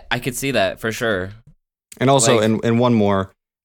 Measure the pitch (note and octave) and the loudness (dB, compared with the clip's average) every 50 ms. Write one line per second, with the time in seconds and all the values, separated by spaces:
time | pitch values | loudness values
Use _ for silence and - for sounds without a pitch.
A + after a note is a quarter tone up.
0 | - - A#2+ A#2+ - C3+ B2 - C3+ C#3 C3 A2 F#2+ F#2 - - - A2+ G#2+ - | -2 -2 -2 -2 -2 -6 -8 -6 -6 -2 0 0 0 -2 -4 -6 -8 -8 -6 -4
1 | B2 A2+ G#2 F2+ F2+ F#2+ G#2 A2 _ - - _ _ _ _ _ _ _ - - | -4 -2 -2 -2 -4 -8 -12 -18 _ -20 -20 _ _ _ _ _ _ _ -8 -2
2 | B2+ C3 C#3 C3+ - C3+ B2 A2+ G#2+ A2 A2 - - A#2 A#2 A#2 B2 B2 A#2+ A2 | 2 2 2 4 4 2 2 2 2 0 0 0 -2 0 0 2 2 2 2 2
3 | G2+ G2+ G2+ F#2+ F#2+ - _ _ _ _ _ _ | 2 2 0 0 -2 -6 _ _ _ _ _ _